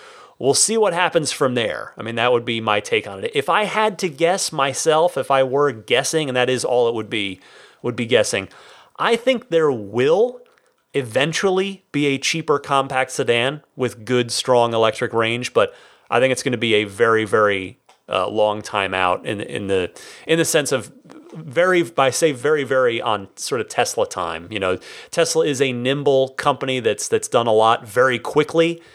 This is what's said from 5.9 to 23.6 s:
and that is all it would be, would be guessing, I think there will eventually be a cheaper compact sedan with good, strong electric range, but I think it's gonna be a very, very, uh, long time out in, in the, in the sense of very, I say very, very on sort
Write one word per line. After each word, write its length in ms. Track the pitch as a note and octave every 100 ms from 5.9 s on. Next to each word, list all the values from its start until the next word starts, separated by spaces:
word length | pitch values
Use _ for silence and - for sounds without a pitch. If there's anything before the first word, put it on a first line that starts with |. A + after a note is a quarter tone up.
| A#2+ C3+ D#3+ D3
and 80 | B2+
that 140 | B2
is 140 | B2+
all 220 | - B2 A#2
it 80 |
would 160 | A2+ G#2
be, 300 | A2 G2 F#2 - - - _
would 140 | B2 A#2
be 100 | A2+
guessing, 420 | A#2 G#2+ G#2 F#2+ - - - - -
I 200 | F3+ A#3
think 320 | C4 B3 -
there 240 | E3 D3+
will 680 | A#2+ G2+ A2+ C#3 F3+ B3 B3 - _ _ _ _
eventually 920 | C#3+ B2 A#2+ D#3 D#3 G3 F#3 G3 G3 _
be 160 | C#3+ C#3+
a 120 | C3+
cheaper 420 | - E3 D#3 C#3+
compact 500 | - C#3 C3+ C3 C3
sedan 520 | - A#2+ A#2 B2+ D3+ _
with 300 | - B2 A2
good, 260 | A2 B2 A#2+
strong 420 | - - B2 A#2
electric 400 | A2+ A2 - A#2+
range, 400 | A2+ A2+ A#2+ A#2+
but 220 | A#2 G2+ - - _ -
I 100 | A#2
think 120 | C3
it's 100 | B2+
gonna 140 | C#3 A#2+
be 180 | A2+
a 100 | G#2+
very, 400 | G#2+ G2+ A2+ A2
very, 540 | G#2+ A2 G#2 G2 F#2 - _ _ -
uh, 200 | F#2+ F#2+
long 320 | G#2+ G#2+ G#2
time 320 | - G#2 F#2+
out 320 | F#2+ F#2 F2+
in, 160 | D3 G#2
in 260 | - - G2
the, 220 | F#2+ F2+ - - - -
in 120 | E3
the 60 |
sense 280 | D#3+ D#3 C#3
of 200 | C3 G2+ - - - -
very, 580 | D#3+ D#3+ C#3 F#3 F3+ E3+ E3
I 140 | C3
say 220 | - E3
very, 300 | B2 C#3+ D#3
very 380 | C3 C3 B2 A#2
on 280 | B2 G#2 G2 -
sort 240 | - B2+